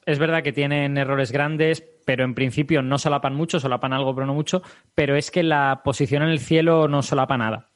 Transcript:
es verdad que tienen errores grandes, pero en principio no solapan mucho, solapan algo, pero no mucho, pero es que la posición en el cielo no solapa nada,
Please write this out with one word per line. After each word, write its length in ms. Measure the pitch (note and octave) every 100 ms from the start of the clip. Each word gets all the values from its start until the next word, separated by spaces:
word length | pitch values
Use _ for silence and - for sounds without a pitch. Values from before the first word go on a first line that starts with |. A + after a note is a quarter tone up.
| -
es 140 | C#3+
verdad 240 | E3 E3
que 100 | D3+
tienen 420 | C3+ C#3+ D3 C#3+ C#3
errores 320 | C3+ C#3 B2
grandes, 520 | C#3 D3 D#3 D#3+ D#3+ - _ -
pero 180 | B2+
en 120 | B2+ A#2+
principio 480 | C3 C#3+ C#3+ D#3
no 160 | C3 C#3
solapan 340 | D3+ C#3+ C3+
mucho, 260 | C#3 E3 F3
solapan 320 | C3+ B2 C3
algo, 200 | C3 C3+
pero 140 | C3 C3+
no 80 | D3
mucho, 260 | D3+ F#3 - - _
pero 220 | - C#3+ C#3+
es 160 | -
que 100 | F3+
la 400 | E3 D3 C#3 C3+
posición 380 | C#3 C3 C3+ C#3+
en 80 | D#3
el 100 | D#3+
cielo 480 | - D#3+ E3 E3 D3+
no 140 | C#3+
solapa 340 | - C#3+ C3 C3
nada, 360 | A2 A2 -